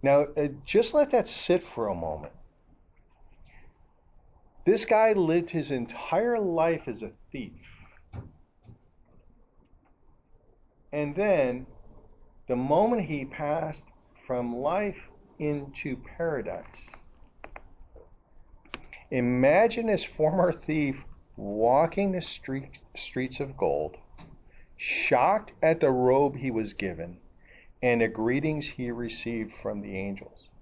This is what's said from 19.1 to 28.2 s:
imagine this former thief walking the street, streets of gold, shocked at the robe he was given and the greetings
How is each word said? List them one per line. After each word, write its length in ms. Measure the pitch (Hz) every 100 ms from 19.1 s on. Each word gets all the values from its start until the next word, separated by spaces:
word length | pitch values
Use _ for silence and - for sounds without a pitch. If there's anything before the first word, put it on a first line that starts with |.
imagine 760 | 127 120 123 135 170 233 233 226
this 180 | 196
former 480 | - - 156 185 180
thief 440 | - - 156 143 135 - - _ -
walking 760 | 101 104 113 135 165 190 202
the 100 | 185
street, 580 | - - - 135 135 - - -
streets 440 | - - 127 131
of 160 | 139 135
gold, 400 | 87 73 76 - - - - - - - - -
shocked 760 | - - - 131 143 214 - -
at 180 | 160 165
the 100 | 151
robe 460 | 127 127 135 143 135
he 140 | 131
was 220 | 113 107
given 460 | - 98 80 85 87 - _ - - - -
and 180 | 127 117
the 80 | 113
greetings 580 | -